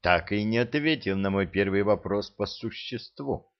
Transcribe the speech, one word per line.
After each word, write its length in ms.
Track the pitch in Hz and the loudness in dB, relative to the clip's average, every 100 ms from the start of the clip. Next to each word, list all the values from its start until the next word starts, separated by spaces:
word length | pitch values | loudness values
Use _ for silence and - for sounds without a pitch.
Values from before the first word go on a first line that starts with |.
так 300 | 90 87 - | 4 2 2
и 100 | 101 | -2
не 160 | 107 113 | 0 0
ответил 580 | 120 147 151 151 98 98 | 2 0 0 0 0 0
на 140 | 98 | 0
мой 160 | 98 95 | 0 0
первый 360 | 95 98 98 | 2 2 2
вопрос 460 | 101 104 92 101 98 | 2 2 2 -4 -4
по 160 | - 101 | -6 -6
существу. 1040 | - 113 - - 120 - - 139 117 _ | -4 -8 -8 -10 -10 -12 -10 -6 -6 _